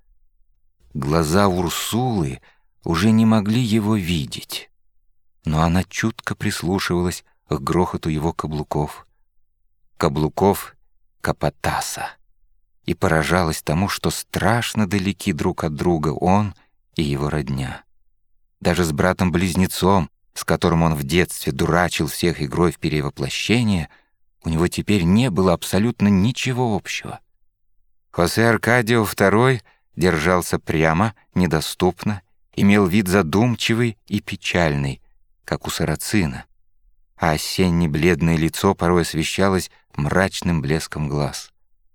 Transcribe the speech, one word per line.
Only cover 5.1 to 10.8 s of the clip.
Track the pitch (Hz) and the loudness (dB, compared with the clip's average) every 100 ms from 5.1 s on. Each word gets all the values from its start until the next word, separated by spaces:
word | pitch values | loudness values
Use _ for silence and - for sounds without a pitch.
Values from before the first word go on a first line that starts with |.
| _ _ _ | _ _ _
но | - 78 | -2 0
она | 85 87 | 2 2
чутко | 95 - 113 - - | -2 -2 -4 -4 -8
прислушивалась | 104 104 - 95 95 - 87 90 - - _ - | -6 -4 -4 -2 -2 -2 -2 -2 -4 -10 _ -6
к | |
грохоту | 76 69 78 90 85 82 | -4 0 0 0 -2 -4
его | 76 80 | -2 -2
каблуков. | - 76 76 76 73 73 - - _ _ _ _ _ _ _ _ - | -4 -6 -6 -4 -2 -2 -6 -20 _ _ _ _ _ _ _ _ -2
Каблуков | 82 71 76 - 98 95 - - | -2 0 -2 2 2 2 -4 -18